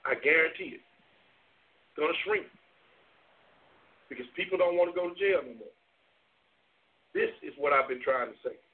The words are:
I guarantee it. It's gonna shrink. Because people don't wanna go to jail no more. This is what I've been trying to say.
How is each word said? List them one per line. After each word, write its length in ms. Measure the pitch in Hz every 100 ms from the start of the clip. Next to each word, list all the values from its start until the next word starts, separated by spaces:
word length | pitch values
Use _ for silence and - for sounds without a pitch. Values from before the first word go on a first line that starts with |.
I 160 | - 123
guarantee 640 | 143 160 160 - 165 -
it. 0 |
It's 1120 | _ _ _ _ _ _ _ _ _ _ _
gonna 240 | - 151 170 190
shrink. 240 | 208 - _ _ _ _ _ _ _ _ _ _ _ _ _ _ _ _
Because 160 | 123 123
people 240 | - 180 185
don't 160 | 175
wanna 160 | 175 175
go 240 | 175 175
to 0 |
jail 320 | 175 196 180 131
no 80 |
more. 220 | 113 - _ _ _ _ _ _ _ _ _ _ _ _ _ _
This 160 | 185 226 - 151
is 80 |
what 160 | 131 143
I've 160 | 139 131
been 160 | 127
trying 320 | 131 131 113
to 40 | -
say. 160 | 127 - _